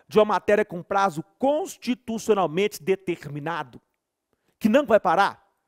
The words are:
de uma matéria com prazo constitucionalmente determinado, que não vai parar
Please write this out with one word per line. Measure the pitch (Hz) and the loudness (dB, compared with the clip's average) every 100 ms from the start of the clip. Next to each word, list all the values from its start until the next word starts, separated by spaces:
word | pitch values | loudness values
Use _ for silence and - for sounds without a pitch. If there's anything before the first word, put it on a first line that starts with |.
| _ | _
de | 214 | 2
uma | |
matéria | 214 185 - 208 | 2 2 2 0
com | 208 175 | 0 -6
prazo | - 196 196 151 - - | -4 0 0 -2 -12 -4
constitucionalmente | 269 302 370 - - 247 - 226 - 202 165 165 208 - | -2 0 -4 -10 -6 -6 -6 -8 0 0 0 -2 -4 -4
determinado, | 147 190 - 165 143 147 151 165 131 123 _ _ _ _ _ _ _ _ | -4 -4 -4 -8 -10 -10 -8 -8 -10 -16 _ _ _ _ _ _ _ _
que | 214 | 2
não | 254 | 2
vai | 285 208 | 4 2
parar | 180 170 185 - _ _ | 2 2 0 -2 _ _